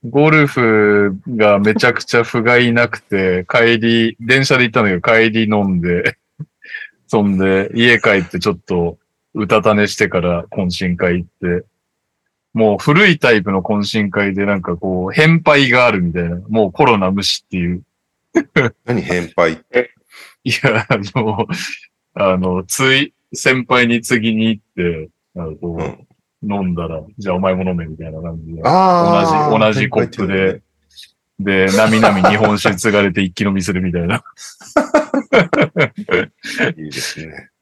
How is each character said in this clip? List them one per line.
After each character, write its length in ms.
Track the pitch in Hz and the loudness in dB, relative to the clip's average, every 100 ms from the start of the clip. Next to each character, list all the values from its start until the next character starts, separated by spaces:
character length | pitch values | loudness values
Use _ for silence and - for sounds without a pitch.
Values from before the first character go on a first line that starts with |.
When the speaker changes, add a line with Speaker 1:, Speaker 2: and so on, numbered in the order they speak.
| 120 | -2
Speaker 1:
ゴ 220 | 135 156 | 2 4
ル 160 | 156 143 | 4 2
フ 720 | - 117 110 104 104 101 98 - 117 | 2 2 4 4 2 2 -2 -8 0
が 220 | 107 101 | 4 4
め 160 | 101 | 2
ち 100 | 110 | 2
ゃ 80 | 123 | 0
く 120 | 117 | -2
ち 120 | - 120 | -2 -2
ゃ 60 | |
不 200 | 117 120 | 0 -2
甲 60 | 113 | 2
斐 220 | 123 123 | 2 2
な 160 | 117 120 | 2 0
く 100 | - | -4
て、 460 | _ 98 92 90 90 | _ -2 0 -2 0
帰 280 | 123 117 117 | 2 2 2
り、 360 | 117 117 113 - | 2 2 0 -4
電 240 | 113 135 | 0 0
車 120 | 135 131 | 2 2
で 60 | |
行 100 | 123 | 2
っ 0 | |
た 80 | 120 | 2
ん 20 | |
だ 60 | 107 | 0
け 60 | 90 | 0
ど、 220 | 101 113 | 2 4
帰 100 | 113 | 4
り 120 | 110 | 2
飲 200 | 107 107 | 0 0
ん 160 | 101 90 | 0 0
で、 360 | 87 87 - - _ _ 151 _ | 0 -2 -2 -8 _ _ -20 _
<laughs> 440 | - - - _ _ | -18 -18 -18 _ _
そ 140 | 110 | 0
ん 140 | 101 95 | 2 2
で、 340 | 95 95 101 | 2 0 0
家 240 | 117 120 117 | 0 2 4
帰 120 | 113 98 | 4 2
っ 60 | |
て 140 | 85 92 | 0 -4
ち 100 | 107 | -2
ょ 60 | |
っ 40 | 87 | -4
と、 400 | - 90 85 - _ _ _ | -4 -2 -2 -6 _ _ _
う 120 | - 104 | -6 0
た 140 | 107 | 2
た 140 | 104 | 4
寝 140 | 104 101 | 2 0
し 80 | - | 0
て 120 | 101 | -2
か 120 | 92 | 0
ら 240 | 87 87 | -2 -4
懇 260 | 85 - 92 | -6 -6 -4
親 260 | 87 92 87 | -4 -4 -2
会 280 | 92 90 | -2 -2
行 20 | 85 | -6
っ 20 | _ 90 87 | _ -4 -4
て、 60 | - _ _ _ _ _ _ _ _ | -6 _ _ _ _ _ _ _ _
も 220 | - 214 202 | 0 2 2
う 20 | |
古 300 | - 151 202 | 2 4 4
い 100 | 156 | 4
タ 140 | 127 | 4
イ 100 | 110 | 2
プ 100 | 92 | 2
の 100 | 95 | -4
懇 200 | 90 104 | -2 -4
親 260 | 101 110 104 | -2 -2 -2
会 240 | 101 101 | -2 -2
で 120 | 95 101 | -2 -2
な 80 | |
ん 80 | 101 | -2
か 140 | 87 85 | -4 -6
こ 320 | 95 92 92 | -4 -4 -4
う、 20 | |
返 280 | 107 156 165 | 2 2 4
杯 280 | 156 147 135 | 4 2 4
が 180 | 120 123 | 4 2
あ 60 | |
る 80 | 104 | 2
み 120 | 87 | -2
た 80 | 85 | -2
い 80 | 85 | -6
な。 100 | 87 101 | -6 -4
も 200 | 110 101 | 0 0
う 40 | |
コ 120 | - | 2
ロ 120 | 135 110 | 2 4
ナ 140 | 95 | 0
無 120 | 98 | -2
視 220 | 95 - | -4 -6
っ 40 | _ | _
て 80 | 92 | -4
い 160 | 87 | -4
う。 100 | 90 - _ _ _ _ - - - 120 _ - | -6 -10 _ _ _ _ -4 -2 -2 -2 _ -4
Speaker 2:
何 160 | 120 | -4
返 260 | 87 87 85 | -2 -4 -4
杯 240 | - 85 | 0 0
っ 40 | 80 | 0
て。 340 | _ 123 120 _ _ - - _ | _ -2 -2 _ _ -20 -20 _
Speaker 1:
い 80 | 139 113 | -6 0
や、 240 | 135 110 - | 0 0 0
あ 100 | 113 98 | -4 -2
の、 320 | - 107 98 107 90 - - - _ _ | -4 -2 -2 -4 -6 -8 -14 -20 _ _
あ 220 | - 98 92 | -2 0 2
の、 260 | 92 90 90 | 0 -4 -4
つ 280 | - 131 | -2 2
い、 180 | 135 143 _ _ | 2 0 _ _
先 320 | 120 - 131 123 | -4 0 0 2
輩 180 | 123 120 | 2 2
に 140 | 117 | 0
次 300 | 113 123 110 | 0 -2 0
ぎ 60 | 110 | 0
に 100 | 113 | 0
行 140 | 107 | -2
っ 20 | _ - | _ -4
て、 340 | 87 82 76 _ _ 90 | -4 -4 -10 _ _ -12
あ 40 | |
の、 160 | 82 78 | -10 -10
こ 200 | 87 82 | -10 -8
う、 40 | |
Speaker 2:
う 20 | |
ん。 220 | 78 - _ _ _ _ | -8 -10 _ _ _ _
Speaker 1:
飲 200 | 107 101 | -6 -4
ん 120 | 92 | -4
だ 140 | 85 82 | -4 -6
ら、 140 | 80 78 - | -8 -12 -10
「じ 100 | 98 | -4
ゃ 40 | |
あ 20 | |
お 60 | 90 | -2
前 140 | 95 | 0
も 140 | 92 92 | -2 -2
飲 80 | 87 | -4
め」 80 | 80 | -8
み 100 | 78 | -12
た 120 | 80 | -14
い 40 | |
な 80 | 78 | -12
感 160 | 85 82 | -12 -12
じ 120 | 80 | -14
で。 80 | 82 | -4
Speaker 2:
あ 840 | 120 180 185 180 170 170 165 156 151 | 0 2 4 4 2 2 2 0 0
ー。 60 | 110 | 2
Speaker 1:
同 140 | 110 | 2
じ、 20 | |
同 60 | 104 | 2
じ 80 | 107 | -2
コ 120 | 110 | -2
ッ 160 | 95 - | -4 -4
プ 100 | 95 | -4
で、 80 | |
Speaker 2:
返 120 | 95 95 | 0 -2
杯 40 | |
っ 20 | |
て 0 | |
い 0 | |
う 0 | |
の 20 | |
ね。 80 | 95 _ _ _ - - _ _ _ | -2 _ _ _ -20 -20 _ _ _
Speaker 1:
で、 380 | 98 95 - 107 | 0 2 2 4
な 100 | 110 | 4
み 100 | 110 | 4
な 120 | 107 | 4
み 100 | 98 | 4
日 140 | 92 101 | 2 2
本 220 | 107 101 | 2 2
酒 180 | - 98 | 0 0
継 140 | 113 | 0
が 120 | 104 | 2
れ 100 | 98 | 0
て 100 | 90 | 0
一 100 | 95 | -4
気 120 | - | -2
飲 80 | 101 | -2
み 100 | 98 | -2
す 100 | 90 | -2
る 100 | 92 | -4
み 100 | 92 | -2
た 60 | 85 | -2
い 80 | 85 | -2
な。 160 | 117 | -4
<laughs> 0 | - _ - - - - 294 302 302 277 - 254 175 - - 175 135 - 208 - - _ - - - 80 | -8 _ -20 -20 -4 -2 0 0 0 -6 0 0 2 0 -2 -2 -4 -4 -4 -4 -4 _ -12 -4 -4 -6
Speaker 2:
い 40 | 78 | -12
い 20 | |
で 20 | |
す 340 | 71 - - 80 | -10 -10 -12 -16
ね。 240 | 73 - _ | -18 -20 _